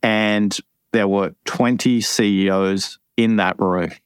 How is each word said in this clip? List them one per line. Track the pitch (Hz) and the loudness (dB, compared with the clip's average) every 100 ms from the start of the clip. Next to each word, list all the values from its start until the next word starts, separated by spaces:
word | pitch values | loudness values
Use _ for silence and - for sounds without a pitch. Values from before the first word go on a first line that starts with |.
and | 113 107 107 104 104 - - _ _ | 0 0 0 0 -2 -4 -12 _ _
there | 117 98 | 0 2
were | 98 95 - | 0 -2 -6
twenty | - - 120 123 - 120 | -12 -2 0 2 0 0
C | 107 - 104 98 98 | -2 0 0 2 2
E | |
Os | 95 98 98 95 - _ - | 2 0 -2 -6 -12 _ -2
in | 113 110 | 0 2
that | 92 92 | 0 0
room. | 98 90 85 - | 0 0 -2 -8